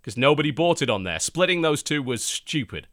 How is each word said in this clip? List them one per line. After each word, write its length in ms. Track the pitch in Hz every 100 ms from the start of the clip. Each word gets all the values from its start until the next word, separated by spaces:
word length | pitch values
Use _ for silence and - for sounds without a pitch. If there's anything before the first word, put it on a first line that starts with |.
'cause 140 | - 113
nobody 340 | 147 151 151
bought 300 | 135 175 165
it 80 | 127
on 160 | 104
there. 140 | 92 82
Splitting 420 | - 156 185 175
those 220 | 160 151
two 200 | - 151
was 220 | 131 117
stupid, 600 | - - - 156 113 80 -